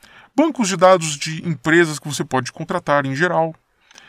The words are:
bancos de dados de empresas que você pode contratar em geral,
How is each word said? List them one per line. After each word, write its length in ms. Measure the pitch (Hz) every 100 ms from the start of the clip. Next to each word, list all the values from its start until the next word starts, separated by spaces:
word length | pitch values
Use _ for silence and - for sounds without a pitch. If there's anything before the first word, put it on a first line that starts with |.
| _ - -
bancos 340 | - 320 254 202
de 100 | 190
dados 400 | 185 185 160 143
de 280 | 160 160 170
empresas 520 | 143 160 165 170 147
que 100 | 151
você 160 | 135
pode 260 | 160 131 123
contratar 520 | - 160 180 - 143
em 100 | 135
geral, 400 | 135 175 165 165 160 _ _ _ -